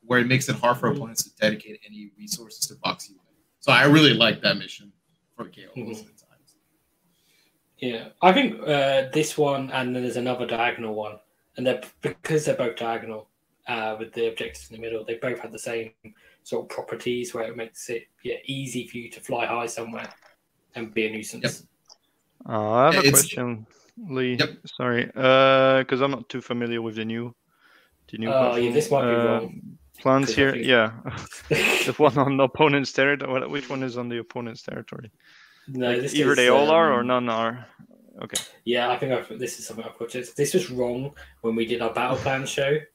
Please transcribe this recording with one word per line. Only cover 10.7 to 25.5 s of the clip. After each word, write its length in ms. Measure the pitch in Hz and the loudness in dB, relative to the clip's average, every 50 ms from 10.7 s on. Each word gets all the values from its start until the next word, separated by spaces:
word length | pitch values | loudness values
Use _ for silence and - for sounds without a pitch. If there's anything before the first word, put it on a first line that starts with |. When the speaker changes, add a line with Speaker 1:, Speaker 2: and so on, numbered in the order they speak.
| 113 120 117 110 107 | -2 -4 -8 -6 -6
Speaker 2:
one, 240 | 107 107 107 107 - _ _ _ _ _ _ _ | -6 -8 -8 -12 -16 _ _ _ _ _ _ _
and 80 | - 127 | -2 -2
they're, 160 | 127 123 - - - _ _ | 0 0 -2 -6 -14 _ _
because 440 | - - - _ - - 160 151 151 | -8 -8 -8 _ -4 0 0 0 0
they're 100 | 147 123 | 0 -2
both 200 | - 127 117 117 | 0 -2 -4 -4
diagonal, 500 | - 120 117 117 113 104 113 110 107 - _ _ _ _ _ _ _ _ | -4 -4 -4 -4 -6 -6 -10 -12 -12 -14 _ _ _ _ _ _ _ _
uh, 280 | - 120 113 110 110 107 | -8 -6 -4 -4 -4 -6
with 160 | 107 113 110 - | -6 -10 -10 -4
the 140 | 120 113 113 | -2 -2 -2
objectives 400 | 110 - - 113 - - - - | -2 -6 -10 -10 -10 -16 -20 -20
in 60 | 113 | -16
the 60 | 110 | -12
middle, 220 | 117 113 113 110 107 | -8 -8 -8 -6 -6
they 120 | 117 117 | -8 -8
both 240 | 113 - 127 120 120 | -6 -4 -6 -6 -6
have 120 | 117 113 | -10 -14
the 80 | 113 120 | -14 -12
same 320 | - 123 117 113 113 110 _ _ _ 110 _ _ _ _ _ _ _ | -10 -8 -6 -6 -8 -10 _ _ _ -20 _ _ _ _ _ _ _
sort 200 | - 123 117 117 | -6 -6 -6 -6
of 40 | - | -6
properties 640 | - - 117 - 120 110 - 123 123 123 120 113 - | -10 -10 -8 -8 -10 -6 -4 -4 -4 -4 -4 -6 -6
where 120 | 117 113 | -6 -6
it 100 | 110 113 | -6 -8
makes 320 | 117 113 113 _ - - - | -10 -12 -12 _ -16 -12 -10
it, 140 | 120 113 - _ _ _ _ | -10 -10 -10 _ _ _ _
yeah, 120 | 123 120 - - | -8 -8 -8 -8
easy 420 | - 135 135 135 127 117 123 110 | -10 -8 -8 -8 -6 -8 -8 -8
for 100 | 107 - | -8 -12
you 120 | 120 117 117 | -14 -14 -14
to 100 | - 110 | -18 -16
fly 260 | - - 127 117 113 | -8 -6 -4 -4 -2
high 180 | 110 117 120 117 | -2 -2 -4 -4
somewhere 440 | 117 - - 117 113 113 113 113 - - _ _ - _ _ _ _ _ _ _ _ _ | -6 -8 -8 -10 -10 -10 -12 -14 -14 -18 _ _ -20 _ _ _ _ _ _ _ _ _
and 180 | 120 113 110 - | -10 -10 -6 -2
be 140 | 113 107 | -2 -2
a 40 | 107 | -2
nuisance. 320 | 110 107 104 - - 123 - | -4 -8 -10 -12 -10 -6 -6
Speaker 1:
Yep. 100 | 143 - - - _ _ _ _ _ - _ _ _ _ _ _ _ _ _ - - | -8 -8 -8 -18 _ _ _ _ _ -20 _ _ _ _ _ _ _ _ _ -10 -6
Speaker 3:
Uh, 220 | 117 107 107 107 | -4 -2 0 2
I 140 | 110 120 135 | 4 6 6
have 180 | 156 165 190 - | 6 6 6 4
a 40 | |
Speaker 1:
It's 20 | 139 | 6
Speaker 3:
question, 560 | 135 - - - - - 123 123 120 110 110 _ _ _ _ _ _ | 6 6 4 4 -2 -6 -6 -6 -6 -10 -12 _ _ _ _ _ _
Lee. 380 | 240 226 175 131 131 127 127 123 | -16 -12 -6 -4 -2 0 0 0
Speaker 1:
Yep. 140 | 120 151 156 - - - | 0 -2 -2 -4 -16 -18
Speaker 3:
Sorry, 420 | - - - 127 123 120 120 123 - - | -18 -10 -4 -2 -2 0 0 -2 -4 -4
uh, 680 | 123 131 131 131 131 135 135 | 2 4 6 6 8 6 6